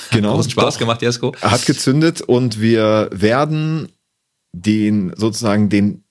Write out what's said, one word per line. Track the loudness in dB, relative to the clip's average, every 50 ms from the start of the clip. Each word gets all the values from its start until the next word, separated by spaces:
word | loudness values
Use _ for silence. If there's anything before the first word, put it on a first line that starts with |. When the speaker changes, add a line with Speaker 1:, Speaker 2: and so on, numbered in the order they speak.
| -6 -2
Speaker 1:
Genau, | 0 0 2 2
Speaker 2:
Hat | 0
großen | 0 -2 -2
Spaß | 0 0 0 0 0
Speaker 1:
doch. | -2
Speaker 2:
gemacht, | -2 -2 -2 -2
Jesko. | -2 -2 -2 -2 -4 -6 -4 -2
Speaker 1:
Hat | -2 -2 -2 0 0
gezündet | -2 -2 0 0 0 2 2 2 2 0 -2
und | 0 0 2 2 2 0 -2 0
wir | 0 2 2 4 4 4 2 2 0 -2 -2
werden | 0 2 2 2 2 0 0 -2 -2 -2 -2 -4 -4 -6 -10 _ _ _ _ _ _ _ _ _ _ _ _
den, | -14 -6 -2 0 0 2 2 2 0 0 -2 -4 -4
sozusagen | -2 -4 -2 -2 -2 -2 0 2 2 2 2
den | 2 2 2 2 -2 -4 _ _